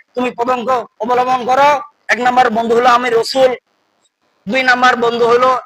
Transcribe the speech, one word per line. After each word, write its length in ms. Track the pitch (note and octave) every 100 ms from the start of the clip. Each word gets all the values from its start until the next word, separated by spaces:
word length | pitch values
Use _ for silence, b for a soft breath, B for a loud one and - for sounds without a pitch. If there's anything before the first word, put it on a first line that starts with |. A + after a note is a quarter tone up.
| _ -
তুমি 160 | B3
পদাঙ্ক 380 | F3+ B3 B3+ A#3 B3+ G#3 -
অবলম্বন 460 | A3 B3 B3+ B3+ A#3
করো।" 360 | C4 C#4+ C#4+ - _ -
এক 120 | A3
নাম্বার 300 | B3 B3 B3
বন্ধু 260 | A3 A3+ A#3
হলো 140 | B3
আমি 200 | A#3+ B3
রসুল। 460 | A3+ A3+ C4+ C4 B3 _ _ _ _ _ _ _ _ -
দুই 140 | B3+
নাম্বার 320 | B3+ B3 B3 B3
বন্ধু 320 | A#3 A#3 A#3
হলো 320 | A#3+ C4 B3+